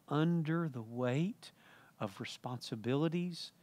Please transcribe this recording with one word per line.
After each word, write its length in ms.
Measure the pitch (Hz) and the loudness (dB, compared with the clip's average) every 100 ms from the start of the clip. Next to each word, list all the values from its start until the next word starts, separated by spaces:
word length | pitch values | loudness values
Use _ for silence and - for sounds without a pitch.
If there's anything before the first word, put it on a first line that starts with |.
| - | -2
under 600 | 143 160 170 156 165 165 | 2 4 4 2 0 0
the 140 | 127 | -4
weight 720 | 110 120 123 131 180 247 - - - - - - | -6 0 2 2 2 -2 -14 -20 -20 -20 -20 -6
of 180 | 110 - | -6 -4
responsibilities 1300 | 117 - - 123 - 113 110 135 165 170 175 165 - - | -8 -8 -8 -6 -6 -4 0 2 2 2 -2 -4 -12 -16